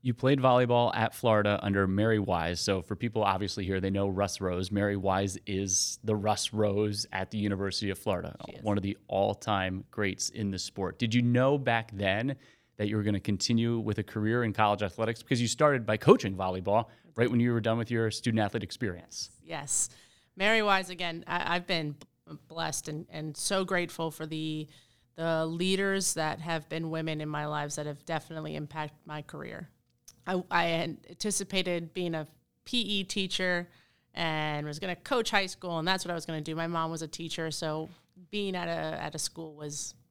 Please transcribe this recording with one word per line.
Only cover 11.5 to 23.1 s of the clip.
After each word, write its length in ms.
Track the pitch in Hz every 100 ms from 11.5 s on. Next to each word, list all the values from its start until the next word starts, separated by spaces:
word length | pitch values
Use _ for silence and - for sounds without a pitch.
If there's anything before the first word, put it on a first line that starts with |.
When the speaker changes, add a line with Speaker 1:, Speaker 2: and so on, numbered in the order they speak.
| 143
Speaker 1:
back 340 | 123 117 113
then 420 | 98 98 101 127 135 - _ _ -
that 100 | 107
you 100 | 107
were 60 |
gonna 160 | 104 98
continue 580 | 98 98 - 117 117 117
with 220 | 107 104
a 40 |
career 400 | 98 110 107 120
in 80 | 117
college 300 | 101 107 104
athletics? 400 | 101 101 113 113
Because 180 | - 123
you 80 | 117
started 380 | - 151 135 110
by 100 | 110
coaching 380 | - - 101 95
volleyball 520 | 92 92 92 107 113 - - -
right 140 | 120
when 100 | 120
you 140 | 120
were 80 | 117
done 160 | 113 113
with 140 | 110
your 180 | 117 113
student 320 | - 120 110
athlete 220 | 101 117
experience. 680 | - - 107 87 85 - - -
Speaker 2:
Yes. 460 | 160 160 143 - - - - _ _ -
Mary 280 | 202 226
Wise, 260 | 208 190 180
again, 340 | 175 175 165 -
I, 280 | 175 - 175
I've 120 | 180
been 240 | 170 151
b-, 460 | 147 - _ - 160 _
blessed 400 | 165 160 151 -
and, 180 | 151
and 280 | -